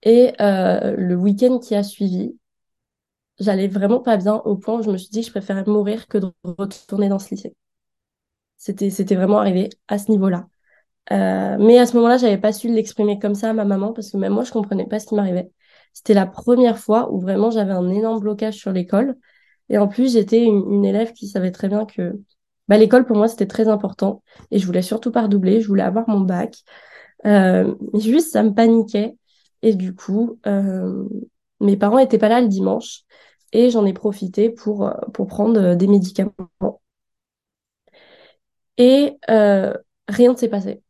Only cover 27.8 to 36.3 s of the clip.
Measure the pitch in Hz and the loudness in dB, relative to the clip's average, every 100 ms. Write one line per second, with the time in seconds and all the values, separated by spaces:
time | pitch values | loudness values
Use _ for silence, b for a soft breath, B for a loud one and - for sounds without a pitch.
27.8 | - 208 214 277 320 214 220 208 233 226 | -4 -2 2 2 2 0 0 4 4 4
28.8 | 220 208 214 - _ _ _ _ 220 202 | 2 -4 -4 -8 _ _ _ _ 0 0
29.8 | 185 185 - 196 233 226 - 202 196 185 | -4 -10 -6 -4 -4 -6 -4 -2 -2 -4
30.8 | 185 190 196 202 - _ _ _ 202 196 | -6 -6 -8 -10 -14 _ _ _ 0 2
31.8 | 202 240 262 220 214 233 240 190 190 220 | 2 4 4 4 2 2 2 0 -2 -4
32.8 | - - _ b b b _ 220 247 233 | -6 -20 _ b b b _ 2 4 4
33.8 | 202 185 214 202 185 185 226 233 - 208 | 0 -2 -6 -6 -8 -2 -2 -2 -8 -4
34.8 | 196 - - - 190 - 214 226 185 175 | -4 -6 -10 -8 -8 -2 0 2 2 2
35.8 | 196 202 185 - 196 | 4 4 2 -4 -6